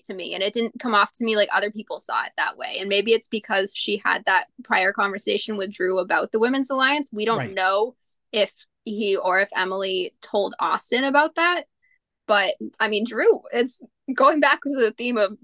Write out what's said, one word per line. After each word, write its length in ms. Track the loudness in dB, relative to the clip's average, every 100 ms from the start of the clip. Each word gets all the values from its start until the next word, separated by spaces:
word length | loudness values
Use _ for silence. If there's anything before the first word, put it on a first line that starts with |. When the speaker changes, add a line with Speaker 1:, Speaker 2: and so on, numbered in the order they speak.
| -6
Speaker 1:
to 80 |
me. 200 | -12 -10
And 80 | -4
it 120 | -2
didn't 260 | -2 -4 -4
come 160 | 0 2
off 160 | 2
to 100 | 0
me 120 | 0 2
like 140 | 2
other 160 | 2 -2
people 300 | -4 -10 -12
saw 240 | -6 -4
it 80 | -4 -4
that 200 | -4 -4
way. 200 | -8 -8
And 100 | 0
maybe 240 | 0 4
it's 140 | 2 2
because 460 | -6 -2 -2 -2 -4
she 220 | -4 -2
had 280 | 0 0 2
that 220 | 0 0 -8
prior 280 | -2 2 2
conversation 640 | 2 -2 -2 -2 -2 -2 -6
with 160 | -6
Drew 280 | -4 -2 0
about 320 | 0 0 0
the 80 | 0
women's 300 | 0 0 -2
alliance. 420 | 0 2 0 -2
We 120 | -4 0
don't 120 | 0
Speaker 2:
Right. 140 | -2
Speaker 1:
know 420 | -2 0 2 0 -4 _ _ _
if 340 | -2 -2 -2 -20 _ -10
he 320 | -4 0 0
or 220 | 2 2
if 100 | 0 -2
Emily 600 | -4 -4 -4 -4 -6 -10
told 340 | -4 -2 -2 -2
Austin 440 | -2 -2 -2 -2
about 320 | 2 2 2 2
that. 300 | 0 0 -4 _ _ _ _ _ 0
But, 300 | 2 2 -2 -10 -4
I 100 | -2
mean, 160 | 0 -2
Drew, 380 | 2 4 4 0
it's 280 | -2 -2 -4 -18 _ -8
going 280 | 2 4 6
back 180 | 4 2 0
to 80 | 0
the 160 | 0
theme 260 | 0 -2 0
of 200 | 0 -2